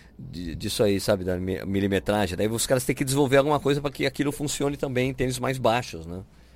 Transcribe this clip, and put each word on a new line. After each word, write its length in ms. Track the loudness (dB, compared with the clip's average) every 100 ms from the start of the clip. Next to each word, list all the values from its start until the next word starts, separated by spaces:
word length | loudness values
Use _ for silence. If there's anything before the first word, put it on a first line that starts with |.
| -20 -18
de, 360 | -14 -10 -8 -6
disso 280 | -6 2
aí, 160 | 2 4
sabe, 240 | 2 0
da 140 | 2 -2
mi-, 260 | -2 -4 -2
milimetragem. 720 | 0 2 2 2 0 0 0
Daí 120 | -2
os 180 | 0 0
caras 160 | 0
têm 120 | 0 -2
que 100 | 0
desenvolver 320 | 2 4 4
alguma 220 | 4 2
coisa 200 | 2 0
pra 100 | -2
que 140 | -2 -4
aquilo 260 | 0 -4
funcione 440 | -2 -4 -2 -2 -2
também 340 | -2 0 0
em 40 |
tênis 260 | 0 -2 0
mais 180 | -2 0
baixos, 480 | 2 2 0 -10 -10
né? 160 | -10 -12 -20 -20